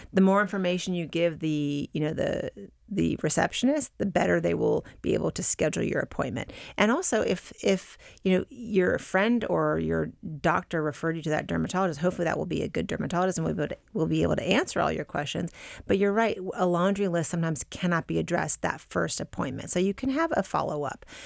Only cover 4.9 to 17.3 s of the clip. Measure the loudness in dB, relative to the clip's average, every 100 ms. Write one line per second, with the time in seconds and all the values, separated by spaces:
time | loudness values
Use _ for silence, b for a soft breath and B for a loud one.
4.9 | B -2 0 0 -2 -2 0 0 0 -2
5.9 | -2 -4 -4 -4 -4 -8 B B B 2
6.9 | 2 2 0 0 -2 -4 -4 0 0 0
7.9 | -18 B B 2 2 0 -10 -2 2 4
8.9 | 2 0 2 4 2 2 0 2 0 0
9.9 | 0 -2 -6 -10 -4 0 0 0 -2 -2
10.9 | -2 -4 -4 -2 -2 0 -2 -2 0 0
11.9 | 2 0 0 0 0 -2 -2 -2 -4 -4
12.9 | -4 -2 0 0 0 -2 -2 -4 -6 _
13.9 | -2 0 2 2 0 2 2 2 0 0
14.9 | 0 -4 -6 -4 -4 -6 B B B 0
15.9 | 2 4 4 2 0 -6 0 2 4 4
16.9 | 2 2 2 0